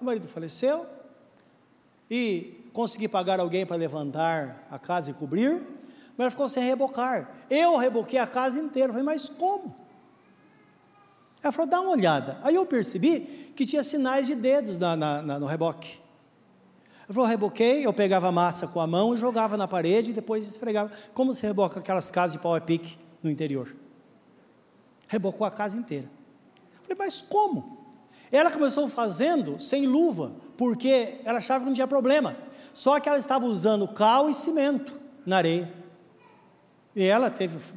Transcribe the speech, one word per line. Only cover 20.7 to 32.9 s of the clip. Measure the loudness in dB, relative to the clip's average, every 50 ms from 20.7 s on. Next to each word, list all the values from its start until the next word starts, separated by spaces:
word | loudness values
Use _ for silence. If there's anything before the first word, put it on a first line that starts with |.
| -2 -2 -2 -4 -6 -14 -20 -8 -2
como | 0 0 0
se | 0 -2 -4
reboca | -2 2 2 2 2 0 -6
aquelas | -4 -2 -2 -2 -2 0
casas | 0 0 0 2
de | 0 -2
pau | 0 0 0
a | 0
pique | 2 0 -2 -2 -2 -8 -16 -20 -20 -20 -16 _
no | -4 -4
interior. | -2 -2 -2 -4 -4 -4 -6 -8 -12 -18 -20 -20 -20 -20 _ _ _ _ _ _ _ _ _ _ _ _ _ _ _ _ _ _ _ _ _
Rebocou | -4 -4 -2 -2 -2 -2 -2 -4
a | -4
casa | -2 -4 -6 -4 -4
inteira. | -6 -8 -8 -8 -10 -10 -12 -16 -20 -20 -20 -20 _ _ _ _ _ _ _ _
Eu | _
falei, | _ -10 -6 -4
mas | -4 -4 -4 -6
como? | -8 -2 0 0 2 2 0 -4 -6 -10 -16 -20 -20 -20 -20 -20 -20 _ -20 -20 -6 0
Ela | 2 4 4 4
começou | 4 2 0 0 2 0 -2 -2
fazendo | -2 -2 -2 -2 0 0 0 2 2 0 0 -2 -6 -8
sem | -4 -2 0 0 2
luva, | 4 4 4 4 2 2 -2 -4 -6 -8 -14 -18 -20 -6
porque | -2 0 0 0 0 2 4 4 4 2 0 -6 -8 -4
ela | -4 -2 -2
achava | 0 0 0 0
que | 0
não | 0 0
tinha | 0 0 2
problema. | 2 2 4 4 4 4 2 0 -4 -8 -14 -18 -20 -20 -20 -16 -12
Só | 0 2 4